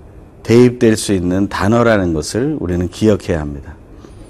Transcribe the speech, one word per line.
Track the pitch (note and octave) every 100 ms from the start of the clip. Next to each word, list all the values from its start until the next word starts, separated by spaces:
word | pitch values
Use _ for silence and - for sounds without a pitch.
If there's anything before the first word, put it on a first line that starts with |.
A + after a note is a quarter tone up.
| - - - -
대입될 | - A#2 B2 B2 A#2 G#2+
수 | -
있는 | G2 F2 F2+ G2+
단어라는 | - F#2+ A#2 A#2 G#2+ F2+
것을 | D#2+ D2 G#2 C#3 D#3
우리는 | F2 F2+ F2+
기억해야 | - G#2+ G2 - E2+
합니다. | D2 C#2 C#2 - - - - - -